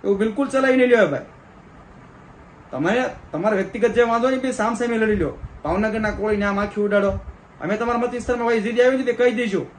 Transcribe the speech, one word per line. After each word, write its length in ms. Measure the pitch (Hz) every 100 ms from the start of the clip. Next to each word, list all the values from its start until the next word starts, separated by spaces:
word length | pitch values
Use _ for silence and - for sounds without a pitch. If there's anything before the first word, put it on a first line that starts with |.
એવું 140 | 196 196
બિલકુલ 300 | 220 247 269
ચલાવી 300 | 269 269 254
નહીં 100 | 247
લ્યો, 200 | 233 170
ભાઈ. 140 | 135 - - - - - - - - - - - - - - -
તમે 340 | 131 165 240 254 - -
તમારા 240 | 156 202 196
વ્યક્તિગત 340 | 190 226 226
જે 140 | 208
વાંધો 240 | 233 233 254
હોય 100 | 262
ને, 120 | 254
એ 20 |
સામ 220 | 240 220
સામે 240 | 233 240 226
લડી 180 | 220 208
લ્યો. 180 | 151 - - -
ભાવનગરના 480 | - 185 214 220 214
કોળીને 340 | 190 214 208 202
આમ 140 | 196
આખી 220 | 202 208
ઉડાડો. 300 | 208 202 202 196 - - - -
અમે 160 | 170 214
તમારા 220 | 233 240
મત 120 | 240
વિસ્તારમાં 360 | 247 - 240 233
ભાઈ 120 | 226
જે 240 | 214 233
આવી 120 | 247 262
હતી 80 |
તે 100 | 247
કહી 180 | 240 247
દઈશું. 340 | 233 233 185 -